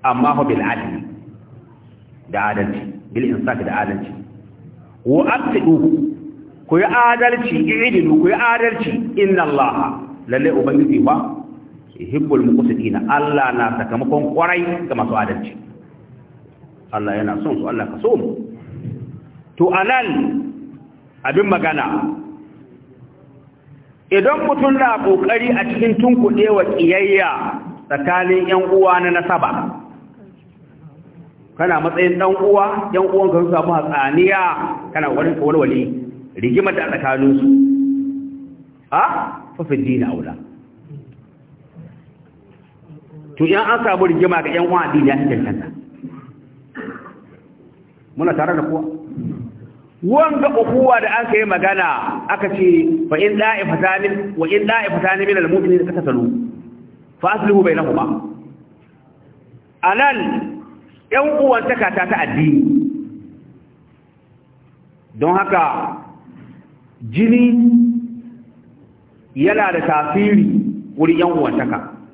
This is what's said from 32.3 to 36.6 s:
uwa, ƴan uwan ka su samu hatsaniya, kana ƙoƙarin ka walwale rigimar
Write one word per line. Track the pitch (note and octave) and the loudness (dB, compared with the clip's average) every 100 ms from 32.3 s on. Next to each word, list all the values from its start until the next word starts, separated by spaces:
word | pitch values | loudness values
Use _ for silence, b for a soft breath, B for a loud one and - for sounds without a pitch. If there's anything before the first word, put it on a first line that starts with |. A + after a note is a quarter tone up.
| F#3+ | 2
uwa, | G3 G3+ G3+ G#3 G#3 | 4 4 4 -2 -2
ƴan | F#3 F#3+ | 0 2
uwan | F#3+ F#3+ | 2 2
ka | E3 | 2
su | E3+ | 2
samu | E3+ E3 | 0 0
hatsaniya, | E3 D3+ D3 C3+ D3+ F#3 G3 F3+ D3+ - - - | 0 -2 -2 0 2 4 4 0 -2 -6 -8 -8
kana | D#3 D3 | -4 -2
ƙoƙarin | C3 D#3 | 0 -2
ka | D#3+ | 0
walwale | D3 D#3+ B2+ B2+ B2 - - - - - | 0 2 2 0 -2 -6 -10 -16 -18 -6
rigimar | A#2 B2 | 0 2